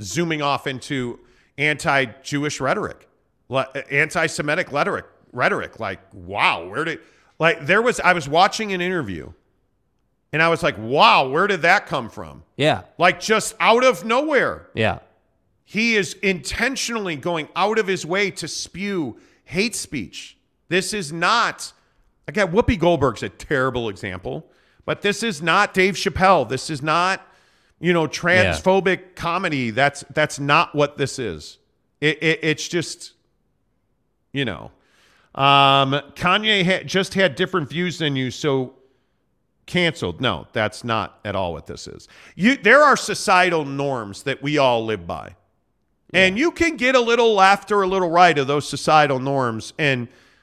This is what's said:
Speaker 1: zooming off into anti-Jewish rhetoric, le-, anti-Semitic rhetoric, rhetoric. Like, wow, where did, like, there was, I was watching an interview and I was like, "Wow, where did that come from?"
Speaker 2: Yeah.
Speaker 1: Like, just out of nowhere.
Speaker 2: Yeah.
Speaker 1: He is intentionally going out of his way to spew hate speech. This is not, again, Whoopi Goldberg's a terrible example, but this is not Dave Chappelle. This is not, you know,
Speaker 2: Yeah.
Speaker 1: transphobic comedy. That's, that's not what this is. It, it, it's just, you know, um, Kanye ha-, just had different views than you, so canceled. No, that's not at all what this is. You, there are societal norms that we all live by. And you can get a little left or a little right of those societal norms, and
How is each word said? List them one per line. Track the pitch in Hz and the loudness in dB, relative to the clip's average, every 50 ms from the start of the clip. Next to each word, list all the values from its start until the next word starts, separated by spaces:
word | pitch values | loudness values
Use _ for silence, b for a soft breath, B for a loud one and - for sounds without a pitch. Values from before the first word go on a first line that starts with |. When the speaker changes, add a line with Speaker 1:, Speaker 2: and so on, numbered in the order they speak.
Speaker 1:
zooming | 104 92 95 151 175 165 160 151 147 | -12 -8 -4 -2 -2 -2 -2 -2 -2
off | 143 139 123 - 147 | -2 -2 -2 -4 -6
into | 131 123 - - 151 135 123 120 117 - b b b b b b b b 143 | -8 -8 -8 -6 -4 -4 -4 -6 -8 -12 b b b b b b b b -2
anti-Jewish | 151 151 135 - 165 143 139 135 117 104 - - - 143 143 147 151 - - | -2 -2 -2 0 0 2 2 0 -2 -4 -12 -12 -6 -4 -4 -4 -4 -4 -4
rhetoric, | 135 131 175 208 170 80 - - _ _ _ _ _ _ _ _ _ - | -2 -2 -2 -2 -4 -8 -10 -12 _ _ _ _ _ _ _ _ _ -6
le-, | 120 131 123 - - 139 - - | -4 -2 -2 -4 -6 -12 -8 -2
anti-Semitic | 139 143 156 151 - 180 160 160 - - 151 147 147 - - - | 0 0 0 0 0 -2 -2 -2 -2 -4 -4 -2 -2 -4 -4 -4
rhetoric, | 127 143 165 196 165 95 - - _ _ _ _ - | -2 -2 -2 -2 -4 -6 -8 -12 _ _ _ _ -4
rhetoric. | 123 131 170 202 143 87 78 - - | 0 0 0 0 -2 -6 -8 -10 -8
Like, | 110 98 95 92 _ _ - | -8 -8 -8 -10 _ _ -20
wow, | 98 87 87 95 107 135 180 131 90 82 90 | -18 -14 -8 -4 0 0 0 0 -2 -6 -8
where | 101 131 160 | -6 -6 -6
did, | 165 151 - b b b b b b b b | -6 -6 -8 b b b b b b b b
like, | 156 165 156 156 151 | 0 0 0 0 0
there | 135 185 214 | 0 2 2
was, | 233 247 214 - | 2 2 0 0
I | - 175 180 | 2 2 2
was | 175 147 143 | 2 0 0
watching | 143 165 190 208 - - 220 208 190 | 2 4 4 4 2 -2 -6 -4 -4
an | 180 175 | -4 -4
interview | 180 185 170 139 98 90 78 65 - - _ _ _ _ _ _ _ _ _ _ _ _ _ _ _ _ _ _ _ - | -2 -2 -4 -4 -6 -8 -10 -10 -14 -18 _ _ _ _ _ _ _ _ _ _ _ _ _ _ _ _ _ _ _ -2
and | 151 165 | 0 2
I | 165 | 2
was | 165 151 165 | 2 2 0
like, | 151 - | -2 -2
"Wow, | 95 107 113 131 156 196 233 214 175 143 131 | -4 -4 -2 2 6 6 6 6 6 2 2
where | 135 160 196 | 0 0 0
did | 208 202 175 143 | 0 0 2 4
that | 170 185 202 - | 4 4 4 2
come | - 165 143 117 101 | -2 -6 -6 -6 -6
from?" | - - 87 78 71 64 - _ _ - | -10 -12 -14 -14 -14 -18 -20 _ _ 0
Speaker 2:
Yeah. | 135 151 127 92 - - _ - | 0 2 0 0 -4 -10 _ 2
Speaker 1:
Like, | 160 185 180 185 | 2 2 2 2
just | - - 220 214 - - - - | 0 0 0 0 0 -2 -4 0
out | 165 190 226 240 262 | 4 4 4 6 4
of | 262 220 151 165 | 4 2 2 0
nowhere. | 226 233 254 302 311 302 240 175 123 82 76 - _ - | -2 0 0 0 2 0 2 0 0 -2 -6 -10 _ -4
Speaker 2:
Yeah. | - 110 101 87 - - _ _ _ _ _ _ _ _ _ _ _ _ | -2 0 0 -2 -4 -8 _ _ _ _ _ _ _ _ _ _ _ _
Speaker 1:
He | _ - 202 226 233 226 | _ -4 -2 0 0 2
is | 208 185 - - | 0 0 -2 -4
intentionally | - - 196 190 165 131 - - - 226 262 269 - - - 233 226 202 185 160 | -4 -2 -2 -2 -2 -4 -8 -6 -4 -4 -4 -2 -4 -6 -4 -4 -4 -4 -6 -6
going | 139 120 180 175 156 147 - - | -6 -4 -4 -4 -4 -6 -6 -4
out | 170 185 208 220 220 | -2 0 0 2 0
of | 214 | 0
his | 185 190 170 - | 0 -2 -4 -4
way | 151 180 196 208 190 - | -4 -2 -2 -2 -2 -4
to | - 170 | -6 -10
spew | 147 - - - - - 170 196 202 196 180 151 120 101 b b b b b b | -10 -10 -10 -12 -12 -12 -10 -6 -6 -4 -4 -4 -6 -8 b b b b b b
hate | b 127 180 214 240 - | b -4 -2 -2 -2 -2
speech. | - - - - 131 92 - - - - - - _ _ _ _ _ _ - | -6 -10 -8 -8 -8 -8 -10 -12 -16 -18 -18 -20 _ _ _ _ _ _ -4
This | 160 185 185 - 214 | -2 -2 -2 -2 -4
is | 208 180 139 165 | -6 -6 -8 -6
not, | 165 175 190 220 240 214 175 147 - - - - _ _ _ _ _ _ _ _ _ _ | -2 0 0 2 2 0 -2 -4 -6 -12 -16 -16 _ _ _ _ _ _ _ _ _ _
again, | - 143 208 202 175 165 | -8 -2 0 0 0 2
Whoopi | 220 - - - 165 | 0 2 2 2 2
Goldberg's | 156 175 170 156 139 131 107 - 120 | 4 2 4 4 2 0 0 -2 -6
a | 104 | -10
terrible | - - - - 156 135 127 131 117 123 117 110 | -10 -10 -8 -4 -2 0 0 0 -2 -2 -4 -6
example, | 98 92 - 101 92 92 - 127 135 156 - _ b b b b b b b | -6 -8 -8 -10 -10 -8 -10 -10 -10 -10 -12 _ b b b b b b b
but | - 151 - - | -6 -6 -2 -2
this | 202 202 - 226 | -2 -2 -2 -2
is | 233 180 139 165 | -4 -4 -4 0
not | 165 165 196 208 196 - | 2 2 4 2 2 2
Dave | 190 185 196 185 | 2 2 2 2
Chappelle. | - - 196 151 - 185 190 190 160 127 104 | 0 -4 -4 0 2 4 6 6 4 4 0
This | 131 131 - - | -4 -6 -6 -6
is | 160 131 143 | -8 -6 -2
not, | 156 156 170 175 185 190 - - _ b b b b b b b b b b | 0 0 2 2 0 -2 -4 -8 _ b b b b b b b b b b
you | - 170 180 | 0 2 2
know, | 170 160 | 2 2
Speaker 2:
Yeah. | 147 | 0
Speaker 1:
transphobic | - - - 175 180 185 190 185 170 - - 190 190 196 180 190 180 180 185 - - | -2 -2 0 2 4 4 4 4 2 0 2 2 4 4 4 2 0 -2 -4 -12 -14
comedy. | - 170 170 170 180 190 175 151 135 127 117 | -8 -6 -4 -4 -2 -2 -2 -2 -2 -2 -2
That's, | 104 117 139 143 - - - - 123 | 0 2 2 0 0 -2 -12 -8 -2
that's | 156 151 143 - - | -2 -2 -2 -2 -4
not | 143 139 143 156 170 - - | 0 2 4 2 2 2 0
what | 147 147 143 - | 0 0 0 0
this | - 139 131 - - | -2 -4 -4 -4 -4
is. | 123 104 82 76 - - - _ _ _ _ _ _ _ _ - | -6 -6 -6 -8 -12 -16 -20 _ _ _ _ _ _ _ _ -2
It, | 147 151 156 151 156 | 0 0 0 0 0
it, | 160 160 - - | 0 0 0 0
it's | 160 151 - - | -2 -2 -2 -4
just, | - - 175 156 - - - - - _ _ _ _ _ _ _ _ _ _ _ _ _ _ _ _ _ _ _ _ _ _ _ _ - | -6 -4 -4 -4 -4 -8 -14 -16 -20 _ _ _ _ _ _ _ _ _ _ _ _ _ _ _ _ _ _ _ _ _ _ _ _ -6
you | 135 139 | -4 -4
know, | 113 90 62 53 - - _ b b b b b b b b b b b | -4 -6 -8 -12 -16 -20 _ b b b b b b b b b b b
um, | - 135 139 139 139 139 139 139 139 139 131 139 143 - - - | 2 4 6 6 6 6 4 4 4 2 2 0 -4 -4 -8 -10
Kanye | - 151 175 185 208 214 220 214 196 175 | -4 0 0 0 0 0 0 0 0 2
ha-, | 180 190 165 - | 0 0 -2 -4
just | 143 - 190 190 - - | -4 -4 -2 -2 -2 0
had | 190 190 175 127 | 0 0 0 0
different | 117 185 180 190 185 147 117 | -2 -4 -2 -2 -4 -4 -4
views | 139 170 180 180 143 - | -6 -4 -4 -4 -4 -4
than | 160 147 139 | -4 -2 -2
you, | 131 131 127 | -2 -4 -4
so | - - - 151 135 135 131 123 - _ _ _ _ _ _ _ _ _ _ _ _ _ _ _ _ _ _ | -6 -4 -2 -2 0 0 -2 -4 -8 _ _ _ _ _ _ _ _ _ _ _ _ _ _ _ _ _ _
canceled. | - - 180 175 165 139 - - 90 85 - | -6 -2 0 0 0 0 -2 -4 -6 -4 -2
No, | 131 120 95 71 - - - | -2 -2 -2 -2 -6 -6 -4
that's | 120 107 104 - - - | -2 -2 -2 -4 -6 -6
not | 120 113 110 95 - - _ - | -4 -2 -2 -2 -4 -8 _ -10
at | 104 98 | -6 -4
all | 95 95 87 82 | -4 -4 -4 -6
what | 73 - | -8 -10
this | - - - - | -14 -14 -14 -14
is. | - - - - - B B B B B | -16 -16 -18 -20 -20 B B B B B
You, | 156 175 240 277 | 0 2 2 2
there | 277 - 208 240 285 302 | 4 4 6 8 8 8
are | 285 247 | 6 6
societal | - - - 180 - - 208 190 180 180 185 170 160 147 | 4 0 -4 -6 -4 0 2 4 4 4 4 2 0 -2
norms | 139 139 139 139 143 135 120 110 101 98 - - | -2 -4 -4 -2 -2 -2 -4 -6 -8 -10 -10 -6
that | 139 131 - 143 | -6 -6 -4 -4
we | 147 151 143 | -2 2 4
all | 135 127 120 113 113 | 4 4 4 2 0
live | 110 110 98 85 | -2 -4 -4 -4
by. | 85 87 73 50 50 - _ _ _ _ _ _ _ _ _ _ _ _ _ _ _ - | -8 -10 -10 -10 -14 -18 _ _ _ _ _ _ _ _ _ _ _ _ _ _ _ 0
And | 180 190 185 190 220 | 2 2 2 2 2
you | 302 339 | 0 0
can | 320 - 330 330 330 | 0 0 0 0 0
get | 214 240 254 262 | 0 0 2 2
a | 254 | 2
little | 240 226 233 240 233 226 214 | 2 2 2 4 4 4 4
left | 196 190 190 196 196 - - 208 | 6 6 6 6 4 0 0 0
or | 202 190 | 0 2
a | |
little | 185 190 190 180 170 | 2 0 0 0 2
right | 160 175 180 175 156 | 4 6 6 6 6
of | 143 135 | 4 0
those | 131 143 147 135 - | 0 0 -2 -2 -4
societal | - 139 - 170 156 156 151 139 139 131 | -6 -4 0 4 4 4 4 4 2 -2
norms, | 127 139 139 135 127 120 110 110 - - - - | -2 -2 -2 0 0 -2 -2 -6 -8 -10 -6 -2
and | 160 143 135 123 120 - b b b b b b | 0 0 0 0 -4 -8 b b b b b b